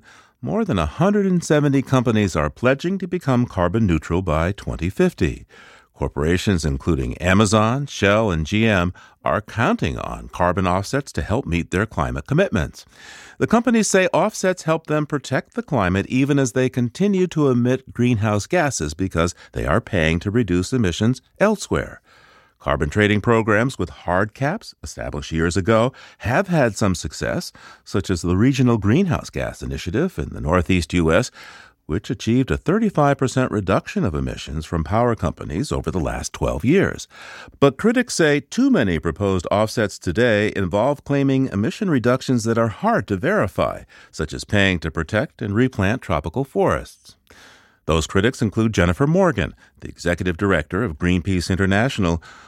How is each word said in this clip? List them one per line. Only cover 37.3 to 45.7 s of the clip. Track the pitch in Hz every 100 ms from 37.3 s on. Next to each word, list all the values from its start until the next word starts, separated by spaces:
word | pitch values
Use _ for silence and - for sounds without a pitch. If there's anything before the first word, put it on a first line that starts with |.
| - - -
But | 139 -
critics | 214 247 240
say | - 156 147
too | - - 277
many | 214 101 80
proposed | 85 76 101 92 -
offsets | 101 110 - 104 -
today | 92 85 123 104 104
involve | - 92 101 127 143
claiming | - 139 139 135 131
emission | 101 123 - 190
reductions | 139 120 127 - 123
that | 110 113
are | 117
hard | - 214 208 107
to | 95
verify, | 135 208 107 - 62 50 - - -
such | - 76
as | 64
paying | - 104 98 87
to | 80
protect | 85 80 107 147 -
and | 104
replant | 104 127